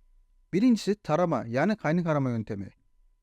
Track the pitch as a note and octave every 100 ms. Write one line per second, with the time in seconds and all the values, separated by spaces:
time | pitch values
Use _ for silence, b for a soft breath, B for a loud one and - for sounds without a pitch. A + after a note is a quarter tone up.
0 | _ _ _ _ - F#3 B3+ A3 - G#3+
1 | - D#3 F3 C3 A2+ B2 F3+ G#3+ D3 F3
2 | E3 D3+ C3 A#2 A2 G2+ G2 _ _ _
3 | _ _